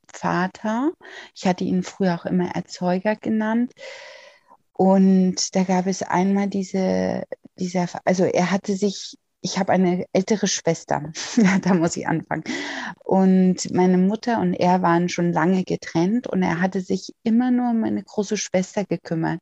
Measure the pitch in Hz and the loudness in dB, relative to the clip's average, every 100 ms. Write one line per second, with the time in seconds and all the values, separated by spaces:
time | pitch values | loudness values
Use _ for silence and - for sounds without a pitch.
0 | _ - 175 170 185 - 214 226 294 - | _ -6 -2 0 -2 -4 -4 -2 -2 -4
1 | - - - - 190 180 180 185 180 - | -12 -20 -20 -2 0 0 0 -2 -2 -2
2 | 185 170 - 180 180 - - - 180 185 | 0 0 -2 -2 0 -4 -8 -4 -2 0
3 | 214 214 220 220 214 226 247 - - - | -2 -4 -2 -2 0 0 -2 -6 -20 -18
4 | - - - _ _ - _ - 190 196 | -20 -20 -20 _ _ -20 _ 2 4 6
5 | 190 190 185 180 - 190 185 185 185 190 | 6 6 4 0 -2 -2 2 0 0 -4
6 | - 175 190 196 196 196 185 190 185 185 | -2 0 2 0 0 -4 -4 -2 0 0
7 | - - - - - - 180 180 175 - | 0 -4 -8 -14 -16 -8 -4 -2 -4 -2
8 | - 185 165 - 175 190 - 190 202 - | 0 2 2 2 0 0 -2 -2 -2 -4
9 | - - _ _ 190 190 190 180 180 180 | -12 -18 _ _ -8 -4 0 2 2 0
10 | - 190 190 214 202 - 165 165 - 147 | -2 -2 0 0 0 -2 -2 -2 -4 -4
11 | 147 - - 247 190 196 180 185 170 - | -4 -12 -4 2 4 4 2 2 0 -2
12 | - 165 - 156 - - - - - - | -4 -4 -4 -6 -6 -8 -8 -10 -10 -12
13 | - 190 190 185 185 180 - 180 185 180 | 0 2 4 6 4 2 -2 2 4 4
14 | 185 220 247 226 180 - 180 185 180 170 | 2 0 -2 0 0 2 2 4 4 2
15 | 175 - 175 165 165 190 - 170 - 165 | 2 0 0 2 2 2 0 -6 -4 -2
16 | 175 240 - 190 175 165 190 190 185 190 | 0 0 -2 -2 0 0 -2 -2 -4 -6
17 | - - 226 226 254 247 247 226 220 208 | -6 -8 0 2 2 0 0 -2 -2 -4
18 | - - 202 208 - 185 185 208 190 175 | -6 -6 -4 -4 -2 -2 -2 -4 -4 -6
19 | - 165 160 165 | -4 -4 -2 -4